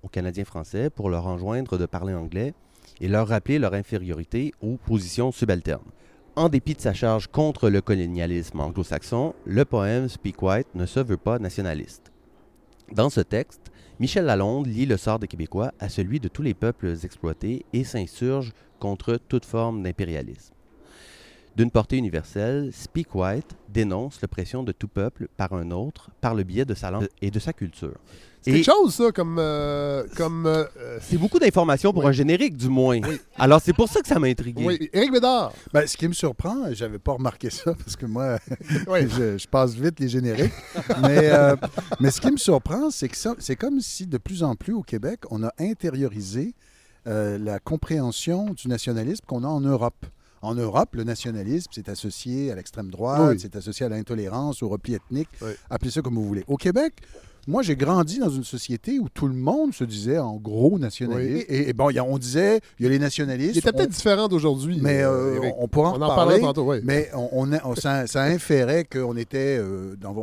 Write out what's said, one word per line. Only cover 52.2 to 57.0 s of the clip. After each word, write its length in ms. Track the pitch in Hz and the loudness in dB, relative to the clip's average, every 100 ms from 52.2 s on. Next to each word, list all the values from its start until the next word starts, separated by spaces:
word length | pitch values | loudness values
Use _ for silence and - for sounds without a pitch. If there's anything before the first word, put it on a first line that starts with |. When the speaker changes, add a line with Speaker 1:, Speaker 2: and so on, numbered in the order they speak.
| 123 127 139 | -6 -4 -4
Speaker 3:
à 40 | 92 | -6
l'extrême 360 | 92 - 95 | -10 -10 -10
droite, 400 | 90 117 143 156 | -6 0 4 4
Speaker 2:
Oui. 60 | 104 | 4
Speaker 3:
c'est 160 | 92 104 | -2 -10
associé 320 | 107 101 123 | -8 -4 -4
à 20 | |
l'intolérance, 720 | 107 107 113 98 113 147 131 | -4 -6 -6 -4 -4 -4 -4
au 80 | 110 | -4
repli 240 | 101 - | -4 -4
ethnique, 360 | 110 - 131 160 - | -6 -4 -6 -6 -8
Speaker 2:
Oui. 80 | 110 104 - | -10 -10 -8
Speaker 3:
appelez 180 | 120 127 | -6 -4
ça 140 | 151 | -4
comme 100 | 131 117 | -2 -2
vous 120 | 104 | -2
voulez. 160 | 101 - | -4 -4
Au 100 | 139 | -2
Québec, 360 | - 202 311 - | 0 2 0 -2